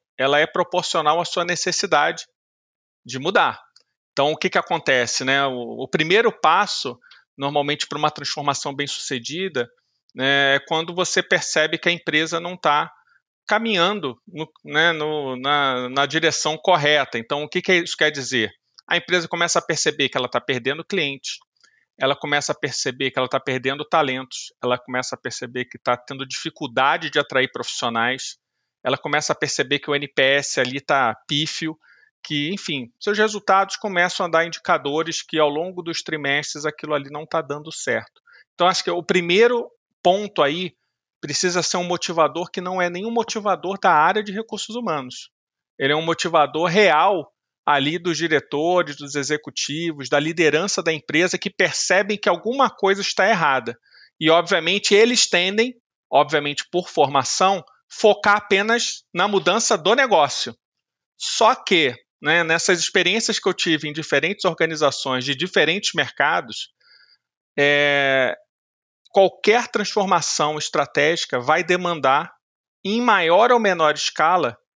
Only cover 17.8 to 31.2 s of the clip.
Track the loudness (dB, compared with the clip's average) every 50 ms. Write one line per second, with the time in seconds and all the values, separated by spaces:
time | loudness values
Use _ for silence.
17.8 | 2 -2 -2 0 0 0 0 -2 -6 -4 -2 -2 -2 -2 -4 _ _ _ _ _
18.8 | _ -4 -2 -2 -2 0 -2 -2 0 -2 -2 -2 -2 0 0 -2 -2 -2 -4 -2
19.8 | -2 -2 -2 0 -2 -2 -2 -2 -4 -2 -4 -4 -4 -2 -4 -4 -2 -4 -4 -6
20.8 | -6 -6 -4 -4 -2 -4 -6 -8 -10 -12 -12 -12 _ _ _ _ _ _ _ _
21.8 | _ _ _ _ -2 -2 -2 2 2 2 4 4 2 0 -4 -4 -4 -6 -4 -4
22.8 | -4 -4 -4 -2 -4 -2 0 0 -2 0 0 -2 -2 -2 -4 -2 -2 -2 -4 -4
23.8 | -4 0 2 2 2 2 0 -4 -6 -10 -12 -14 -14 -14 -14 _ -2 -2 -2 -2
24.8 | -2 -6 -6 -4 -4 -4 -8 -8 _ -10 -10 -8 -12 -10 -8 -8 -8 -8 -10 -6
25.8 | -2 -2 -2 -2 -2 -12 -10 -10 -10 -10 -8 -8 -10 -10 -10 -8 -10 -6 0 2
26.8 | 2 2 2 0 -4 -2 -2 -2 -2 0 0 0 0 0 -2 -8 -8 -8 -8 -4
27.8 | -4 -2 -2 0 0 0 -2 -4 -8 -12 -14 -16 _ _ _ _ _ _ _ _
28.8 | _ -4 -4 -4 -4 -2 -2 -2 0 -2 -2 -2 -2 -4 -2 -2 -2 -2 -2 -4
29.8 | -2 -2 -4 -4 -4 -4 0 2 2 4 4 2 0 -2 -2 -2 -2 -2 -2 -8
30.8 | -2 0 2 2 2 2 0 -4